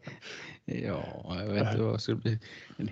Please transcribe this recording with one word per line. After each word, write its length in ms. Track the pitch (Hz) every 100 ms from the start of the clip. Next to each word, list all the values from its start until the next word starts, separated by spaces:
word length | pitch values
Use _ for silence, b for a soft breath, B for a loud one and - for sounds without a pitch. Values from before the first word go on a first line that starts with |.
| B B B B B B -
Ja, 680 | - - 80 - - - 90
jag 140 | 107
vet 180 | 104 113
inte 120 | 107
vad 100 | 110 107
det 40 |
skulle 180 | - 110
bli. 220 | 113 110 B B B B 110